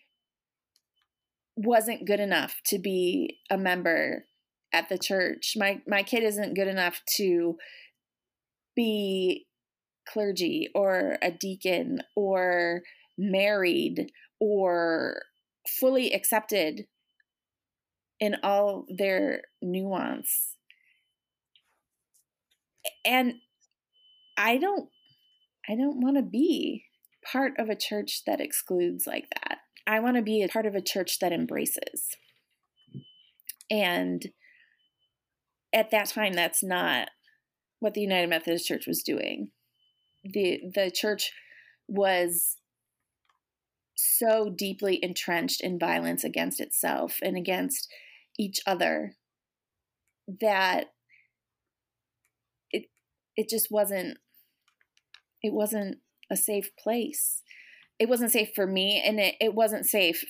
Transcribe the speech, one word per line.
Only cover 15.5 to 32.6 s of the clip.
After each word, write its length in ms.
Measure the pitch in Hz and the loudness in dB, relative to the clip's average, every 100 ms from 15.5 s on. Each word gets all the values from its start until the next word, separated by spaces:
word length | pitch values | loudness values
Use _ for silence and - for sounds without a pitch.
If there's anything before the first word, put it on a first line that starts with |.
| _ - - | _ -8 0
fully 320 | 262 262 247 | 2 4 2
accepted 720 | 196 - 220 - 208 156 151 208 _ _ _ _ _ _ _ _ _ _ _ _ - | 0 2 0 2 0 0 -2 -10 _ _ _ _ _ _ _ _ _ _ _ _ -4
in 160 | 208 202 | -2 0
all 420 | - 202 311 285 - | 2 4 2 0 -6
their 480 | 185 196 190 190 - - _ | -2 2 2 2 -2 -8 _
nuance. 920 | 180 185 190 185 60 - - - - - _ _ _ _ _ _ _ _ _ _ _ _ _ _ _ _ _ _ _ _ _ _ - - | -4 -2 -2 -2 -4 -4 -2 -2 -4 -8 _ _ _ _ _ _ _ _ _ _ _ _ _ _ _ _ _ _ _ _ _ _ -10 -4
And 300 | - 254 247 - _ _ _ _ _ _ _ _ _ - | 2 4 2 -2 _ _ _ _ _ _ _ _ _ 0
I 220 | 214 247 | 2 4
don't, 300 | 359 294 - _ _ _ _ _ _ _ - | 2 0 -4 _ _ _ _ _ _ _ -6
I 60 | |
don't 260 | 220 285 262 | 0 0 2
wanna 220 | 247 277 | 2 4
be 600 | 202 202 339 294 - - - _ _ _ - | 2 2 2 2 -2 -6 -10 _ _ _ -6
part 220 | 262 269 277 | -2 0 0
of 100 | 220 | -2
a 80 | 208 | -4
church 460 | - 208 202 - - | -4 -4 -4 -4 -2
that 140 | 196 | -2
excludes 640 | - - - 185 175 175 - | -2 -4 -2 0 0 0 -4
like 220 | - - | -6 -6
that. 280 | - - - _ - - | -8 -8 -10 _ -10 0
I 140 | 220 | 2
wanna 220 | 240 247 | 4 2
be 200 | 214 220 | 2 2
a 60 | 190 | 2
part 180 | 226 220 | 0 0
of 80 | |
a 60 | 196 | -2
church 380 | 180 196 180 - | -2 -2 -2 -2
that 120 | 180 | 0
embraces. 760 | 170 165 - - - - - - - _ _ _ _ | 0 -2 -2 -2 -4 -6 -6 -8 -8 _ _ _ _